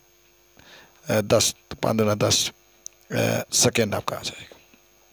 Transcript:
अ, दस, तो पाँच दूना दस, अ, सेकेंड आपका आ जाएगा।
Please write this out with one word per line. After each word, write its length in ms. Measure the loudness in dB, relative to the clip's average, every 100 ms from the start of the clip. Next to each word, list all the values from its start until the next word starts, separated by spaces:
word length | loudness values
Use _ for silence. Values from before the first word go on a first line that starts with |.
| _ _ _ _ _ _ -20 -20 -20 _ -2
अ, 140 | 0
दस, 320 | 4 4 2 -2 -12
तो 80 | -4
पाँच 140 | 0 2
दूना 180 | 2 2
दस, 340 | 2 0 -2 -8 _ _ -20 _ -8
अ, 320 | -2 0 -2 -2
सेकेंड 420 | 0 2 2 -2 -2
आपका 200 | -6 -6
आ 60 |
जाएगा। 360 | -8 -12 -18 -20 _ -20 _ _ _